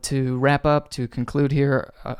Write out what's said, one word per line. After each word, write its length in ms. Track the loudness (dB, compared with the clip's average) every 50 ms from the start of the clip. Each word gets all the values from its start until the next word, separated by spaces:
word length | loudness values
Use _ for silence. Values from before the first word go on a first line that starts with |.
| -4
to 340 | -4 -2 -2 0 0 0
wrap 300 | 2 2 2 2 4 2
up, 240 | 2 2 2 0 -4
to 160 | -8 -8 -6
conclude 460 | -6 -4 -6 -6 -4 0 0 0 2 2
here, 400 | 2 2 2 2 0 -2 -4 -12 -14 -12
a, 120 | -12 -10